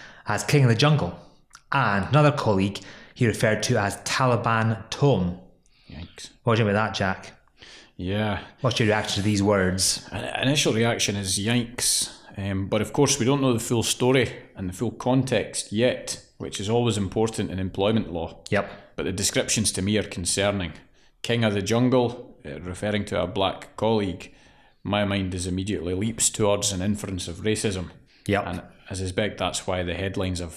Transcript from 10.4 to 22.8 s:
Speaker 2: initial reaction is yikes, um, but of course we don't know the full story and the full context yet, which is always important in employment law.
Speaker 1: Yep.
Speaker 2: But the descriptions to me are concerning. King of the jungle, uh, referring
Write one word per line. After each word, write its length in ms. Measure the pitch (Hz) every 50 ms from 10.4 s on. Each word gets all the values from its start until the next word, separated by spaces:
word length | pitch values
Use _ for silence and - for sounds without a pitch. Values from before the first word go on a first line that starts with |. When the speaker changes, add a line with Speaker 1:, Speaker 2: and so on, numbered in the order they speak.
| -
Speaker 2:
initial 280 | 127 147 147 - 170 120
reaction 420 | 110 117 117 113 - - - 104
is 220 | 101 98 92 92 101
yikes, 720 | 98 110 120 123 117 120 - - - - - - - - - - - - -
um, 300 | - 98 98 98 95 98 92
but 140 | 113 107 104
of 100 | - -
course 260 | - 143 127 - -
we 60 | 117
don't 160 | 120 143 143
know 140 | 135 131 120
the 40 | 110
full 240 | - - 127 113 107
story 480 | - - - 127 123 131 139 117 - - - - - -
and 140 | - 95 90
the 60 | 90
full 160 | - 123 110
context 840 | - - - 127 127 135 131 135 123 104 87 - - - - - 101
yet, 500 | 104 120 127 104 - - - - - - _ _
which 240 | _ - - - -
is 80 | 101 101
always 300 | 113 120 120 120 104 104
important 520 | 98 92 - 110 110 110 - - 104 -
in 80 | - 95
employment 540 | 95 92 - - 98 104 113 110 95 - 85
law. 300 | 85 80 - - - - -
Speaker 1:
Yep. 180 | 104 98 98 - - - - - -
Speaker 2:
But 80 | - 76
the 80 | 82 92
descriptions 600 | 95 98 - - 131 - - - 120 104 - -
to 100 | - 95
me 140 | 101 107
are 60 | 107 95
concerning. 720 | - - 98 90 - - - 98 104 101 101 90 80 76 - - _ _ _ _ _ _ _ -
King 200 | - 117 117 117
of 120 | 110 101
the 80 | 101 95
jungle, 760 | 98 113 117 127 127 123 127 120 113 - - - - - - -
uh, 160 | 78 71 76
referring 460 | 85 90 90 -